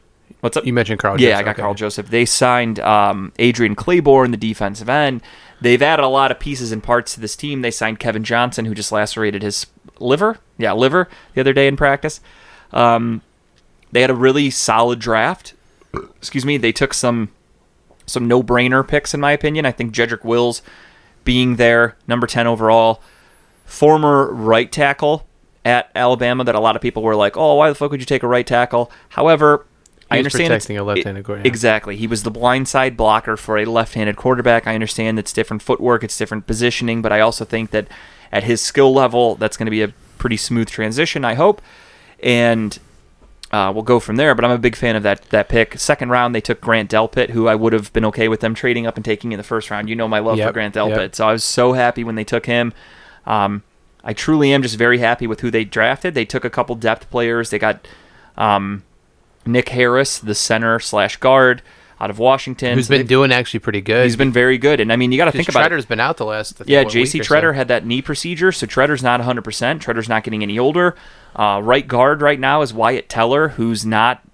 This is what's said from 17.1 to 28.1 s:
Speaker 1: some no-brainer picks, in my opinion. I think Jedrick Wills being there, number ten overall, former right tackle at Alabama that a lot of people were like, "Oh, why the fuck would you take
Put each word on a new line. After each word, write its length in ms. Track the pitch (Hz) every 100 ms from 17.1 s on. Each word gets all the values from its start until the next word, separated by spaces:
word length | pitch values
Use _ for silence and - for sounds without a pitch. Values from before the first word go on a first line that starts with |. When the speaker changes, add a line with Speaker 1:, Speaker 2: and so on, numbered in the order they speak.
| 117 107 _ _ _ _ _ _ _ -
Speaker 1:
some 200 | 127 120
no-brainer 600 | 123 117 123 123 131 -
picks, 260 | 147 -
in 60 | 143
my 140 | 143
opinion. 340 | 147 151 151 139
I 40 |
think 220 | - 120
Jedrick 300 | 113 113 117
Wills 400 | 113 120 120 117 - - - _ _ _
being 340 | - 123 127 120
there, 400 | 117 117 117 - -
number 180 | 120
ten 220 | 120 123 117
overall, 520 | 113 110 113 113 110 - _ _ _ _ _
former 680 | - - 147 156 147 139 135
right 400 | 120 110 113 127
tackle 560 | 151 143 143 147 156 - _ _ _
at 280 | 113 120 -
Alabama 500 | - 123 120 120 127
that 100 | 123
a 40 | 107
lot 160 | 110
of 60 | 110
people 220 | 120 110
were 120 | 110
like, 220 | 107 104 -
"Oh, 180 | 156
why 140 | 147 151
the 60 |
fuck 160 | 139 143
would 80 | 143
you 80 |
take 160 | 123